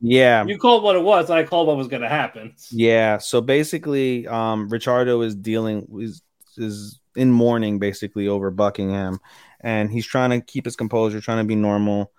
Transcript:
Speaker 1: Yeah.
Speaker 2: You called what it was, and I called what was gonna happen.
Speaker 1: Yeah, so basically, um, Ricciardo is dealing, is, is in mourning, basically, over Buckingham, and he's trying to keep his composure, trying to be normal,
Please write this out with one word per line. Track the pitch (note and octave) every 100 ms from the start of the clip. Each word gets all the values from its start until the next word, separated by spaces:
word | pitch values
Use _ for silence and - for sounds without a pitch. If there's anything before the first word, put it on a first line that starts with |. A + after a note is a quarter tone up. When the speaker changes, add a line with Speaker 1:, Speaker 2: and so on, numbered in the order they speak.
Speaker 1:
Yeah. | A#2+ B2+ B2+ A#2
Speaker 2:
You | G#2+ G3
called | A#3+ A#3
what | G#3 F#3
it |
was, | F3+ G3+ D#3+
and | E3
I |
called | D#3 F3 D#3+
what | C#3+
was | C3
gonna | B2+ A#2
happen. | D3 A#2+ A2+ A2 - -
Speaker 1:
Yeah, | A#2 A2+ A2+ A2 G#2
so | - B2
basically, | A#2 C#3+ D3+ E3 D3+ C#3 C3 B2 A#2
um, | A#2 A2+ A2 G#2
Ricciardo | A2+ B2+ B2 B2 A#2+
is | A#2
dealing, | G#2 G#2 A2 A2+ G#2+ - G#2+
is, | A2 - _ _ _ -
is | A2+ G#2 G#2 A#2 _ -
in | B2+
mourning, | A#2+ A#2 A#2 G#2+ G2+
basically, | G2+ G2 G2+ - G2+
over | G2+ G2
Buckingham, | F#2 G2+ G2+ G2 G2 F#2+ F#2+ _ - - _
and | A#2 A2 G#2+
he's | A2+ G#2+
trying | C3+ B2+
to | B2
keep | - C3+
his | B2 -
composure, | A2+ A#2 A2 G#2+
trying | G#2 A2+
to | G#2+
be |
normal, | G#2+ G#2 G#2 G#2 G#2 G2+